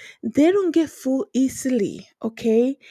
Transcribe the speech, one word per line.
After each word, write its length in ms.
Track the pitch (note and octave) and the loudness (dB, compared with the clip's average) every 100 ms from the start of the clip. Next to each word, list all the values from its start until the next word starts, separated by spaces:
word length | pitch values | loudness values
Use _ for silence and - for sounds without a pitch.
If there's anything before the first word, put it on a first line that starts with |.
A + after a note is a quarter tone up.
| - - | -20 -12
they 260 | A3 C4 D#4 | -4 2 4
don't 240 | G4+ F4+ | 4 0
get 160 | D#4+ D4 | 0 -2
fooled 380 | - C4 C4+ - | -4 -4 -4 -2
easily, 720 | B3 C4 - C4 B3 F3 - - _ | -2 -2 -2 -4 -2 -2 -6 -18 _
okay? 540 | A3+ A3+ A3+ A3 B3+ C#4 - | -10 -4 0 2 2 -2 -12